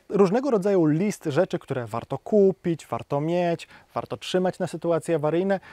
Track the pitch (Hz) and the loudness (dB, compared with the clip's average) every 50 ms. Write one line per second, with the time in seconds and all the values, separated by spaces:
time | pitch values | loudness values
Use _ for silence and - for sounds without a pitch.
0 | - - - 185 202 180 185 254 262 294 247 202 175 208 202 185 165 151 147 160 | 0 -2 2 2 4 4 4 0 0 2 0 2 2 2 4 4 4 4 2 2
1 | 196 214 185 - - 165 135 151 185 185 - 175 - - 139 127 120 107 - 117 | 0 -2 -2 -4 -6 -2 0 0 0 0 -2 -6 -6 -6 -6 -6 -6 -6 -6 -8
2 | - - 139 135 - - - 214 196 190 185 - - 175 165 151 - - - 113 | -6 -6 -8 -8 -4 0 4 4 4 4 2 0 -2 -4 -4 -4 -6 -8 -8 -8
3 | - - 147 143 147 160 170 180 180 170 170 - - - - - - _ - 120 | -6 -4 -4 -2 -2 0 0 0 0 0 -2 -4 -6 -14 -20 -20 -20 _ -8 -8
4 | 117 - 135 - - - - 185 185 185 175 - 185 160 - 165 - 170 170 160 | -6 -6 -10 -10 -6 -4 -2 0 0 -2 -2 -4 -6 -8 -6 -6 -2 -2 -2 0
5 | - - 170 156 143 151 151 170 185 196 196 185 - - | 0 0 -2 0 0 0 0 0 0 0 -2 -2 -4 -10